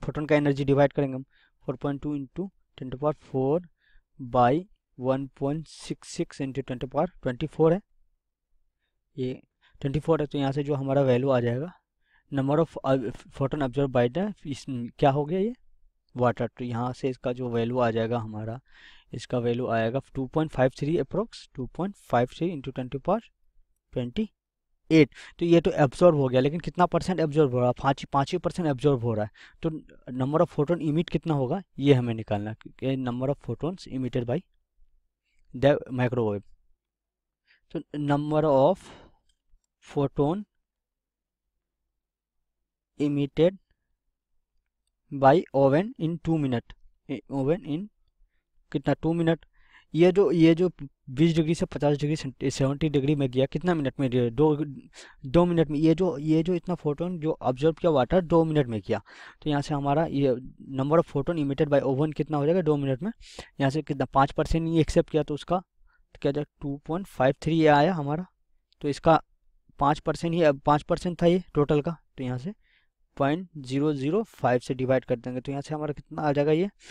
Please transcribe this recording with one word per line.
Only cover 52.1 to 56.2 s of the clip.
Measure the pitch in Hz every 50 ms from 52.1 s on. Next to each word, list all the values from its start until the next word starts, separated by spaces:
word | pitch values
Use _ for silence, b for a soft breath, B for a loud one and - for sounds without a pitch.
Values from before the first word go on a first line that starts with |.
| 156
सेंटी-, | - - 135 - - 131 139
सेवेंटी | - - 135 135 143 139 160 156
डिग्री | 139 143 131 143 156
में | 143 139 131
गया, | 120 131 135
कितना | - - 156 165 180 175
मिनट | 156 139 131 - -
में | 139 127
गया? | 120 127 120 120
दो, | 113 127 156 156 151 143 151 147 131 - - - B B B B B B -
दो | 131 123 170 175
मिनट | 175 170 165 156 143
में। | 151 143
ये | 160 160 165
जो, | 160 185 175 123
ये | 143